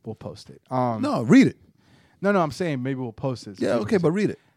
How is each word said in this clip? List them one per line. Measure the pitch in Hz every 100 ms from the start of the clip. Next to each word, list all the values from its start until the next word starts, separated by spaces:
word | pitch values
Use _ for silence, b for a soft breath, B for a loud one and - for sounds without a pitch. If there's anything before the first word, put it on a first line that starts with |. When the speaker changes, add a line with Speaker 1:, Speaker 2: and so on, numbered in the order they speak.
Speaker 1:
we'll | 113
post | 107 90 - -
it. | - -
Um, | 131 123 110
Speaker 2:
No, | 285 185
read | 117 262 165
it. | - _ _ _ _ _ -
Speaker 1:
No, | 196
no, | 202
I'm | 156
saying | - 175 135
maybe | 131 131
we'll | 123
post | - 135 120 107
it. | 98
Speaker 2:
Yeah, | 196 226
okay, | 208 202
but | 160
read | 196 165
it. | - _